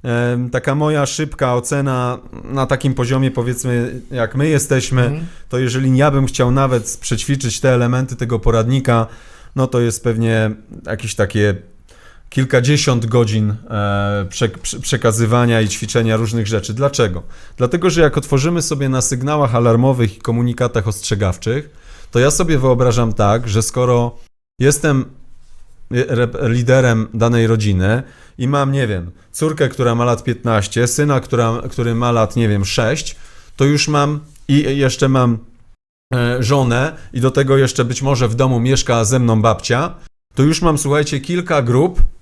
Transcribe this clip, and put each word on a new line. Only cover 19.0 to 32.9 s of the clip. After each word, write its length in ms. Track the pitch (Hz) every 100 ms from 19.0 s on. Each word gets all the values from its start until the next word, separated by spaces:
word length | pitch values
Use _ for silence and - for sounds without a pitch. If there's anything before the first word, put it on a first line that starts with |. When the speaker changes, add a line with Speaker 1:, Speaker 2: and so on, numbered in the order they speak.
Speaker 1:
sygnałach 520 | 123 131 135 151 139
alarmowych 600 | 117 120 117 131 127 113 -
i 40 |
komunikatach 680 | - 117 120 120 120 117 110
ostrzegawczych, 800 | 101 - 104 98 90 - 127 151 - - - -
to 80 | 120
ja 120 | 135
sobie 280 | 151 175 147
wyobrażam 540 | 131 120 123 113 117
tak, 360 | 107 101 113 117
że 140 | 104
skoro 540 | 110 - 123 120 120 - - _ _ _
jestem, 440 | 131 151 156 139 127 - - - - - - - -
e, 40 | 123 127 120
rep-, 320 | 117 120 127
liderem 600 | 120 120 127 127 110 110
danej 320 | 113 117 120 113
rodziny 560 | 113 104 92 95 117 135 - - -
i 100 | 127
mam, 240 | 143 139
nie 140 | 139 120
wiem, 240 | 95 87 - _
córkę, 360 | - 156 151 135
która 260 | - 120
ma 100 | 117
lat 200 | 120 113
piętnaście, 600 | - 120 123 110 98 - 120
syna, 340 | - 147 135
która, 420 | - 120 117 117 -
który 240 | - 117
ma 180 | 117 120
lat, 240 | 117 107 123
nie 120 | 113
wiem, 160 | 104
sześć, 520 | 98 - 113